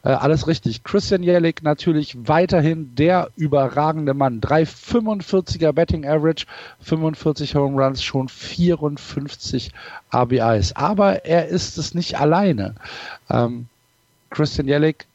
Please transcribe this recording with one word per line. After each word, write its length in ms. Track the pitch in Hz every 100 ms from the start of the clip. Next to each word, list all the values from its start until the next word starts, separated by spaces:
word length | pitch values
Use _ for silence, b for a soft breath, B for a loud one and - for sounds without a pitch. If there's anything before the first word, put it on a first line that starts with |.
äh, 40 | -
alles 380 | 131 135 156 151
richtig. 380 | 165 - 113
Christian 380 | - 202 - 190
Yelich 340 | 175 175 165 -
natürlich 560 | 151 147 - 151 147 123 113
weiterhin 680 | 156 180 185 151 165 143
der 340 | 120 156 180 - -
überragende 760 | 156 139 135 139 156 160 147
Mann. 260 | 139 135 117
Drei 240 | - 151
fünfundvierziger 1080 | 160 - - 240 220 208 - 190 175 160 160
Betting 320 | 143 170 160 143
Average, 400 | 156 156 156 - B B B
fünfundvierzig 760 | - 160 160 151 156 147 147 151
Home 260 | 139 139
Runs, 200 | 135 131
schon 280 | - 135 131
vierundfünfzig 1400 | - - - 175 165 147 143 - - 143 - - 131 - B B B _
R 140 | 120 120
B 120 | 127
Is. 360 | 113 110 90 -
Aber 500 | 147 202 202 190 -
er 220 | 170 156
ist 280 | 175 - -
es 180 | 156
nicht 240 | 170 175 -
alleine. 560 | 147 170 202 120 98 107 B B B B _
Ähm, 380 | 120 120 120 120 _ _ _ _ _ _
Christian 380 | - 151 - 139
Yelich 280 | 143 156 151 -